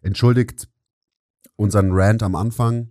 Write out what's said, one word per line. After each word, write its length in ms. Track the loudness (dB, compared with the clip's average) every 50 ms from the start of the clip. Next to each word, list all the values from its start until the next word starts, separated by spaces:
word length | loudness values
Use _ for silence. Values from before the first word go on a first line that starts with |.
Entschuldigt 640 | -4 -4 -2 2 2 2 4 2 0 -2 -6 -18 -18 _ _ _ _ _ _ _ _ _ _ _ _ _ _ _ _ _ _
unseren 340 | -2 -2 0 2 2 2 2
Rant 300 | 2 2 4 4 2 2 0
am 120 | -2 -2
Anfang 540 | -2 -4 -4 -2 -2 -2 -2 -2 -4 -6 -10